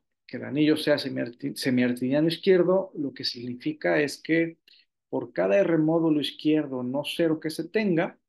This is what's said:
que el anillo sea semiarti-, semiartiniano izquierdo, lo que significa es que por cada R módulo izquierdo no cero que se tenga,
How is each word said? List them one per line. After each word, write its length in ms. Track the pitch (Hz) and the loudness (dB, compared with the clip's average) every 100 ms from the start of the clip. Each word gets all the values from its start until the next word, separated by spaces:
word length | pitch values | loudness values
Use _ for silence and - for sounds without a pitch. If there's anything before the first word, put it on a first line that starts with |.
| _ _ - | _ _ -14
que 120 | 123 | -12
el 60 | |
anillo 320 | 113 135 151 151 | -6 2 2 2
sea 200 | - 147 | 2 0
semiarti-, 580 | 135 131 131 - 139 | 0 -6 -6 -6 -10
semiartiniano 720 | - 139 123 123 123 127 139 165 | -4 0 2 2 0 0 2 2
izquierdo, 640 | 165 196 185 175 190 190 185 | 0 4 4 6 2 0 -6
lo 180 | 139 | -8
que 80 | - | -6
significa 800 | 127 127 123 123 151 151 175 165 | -8 -8 -10 -8 -8 -4 0 0
es 180 | 143 - | 0 -4
que 380 | - 160 165 165 _ - _ _ _ | -2 0 0 -6 _ -20 _ _ _
por 240 | 131 127 | -8 -6
cada 240 | - 190 202 | -4 2 2
R 180 | 180 165 | 4 4
módulo 420 | 156 165 165 151 | 4 2 2 2
izquierdo 600 | 131 - 151 156 143 131 | 0 -2 0 2 0 -4
no 220 | 123 135 | -4 -4
cero 340 | 143 - 170 156 | -6 -2 0 0
que 100 | 156 | -4
se 200 | 156 165 | -8 -4
tenga, 500 | 220 214 160 196 - | -2 0 0 0 -6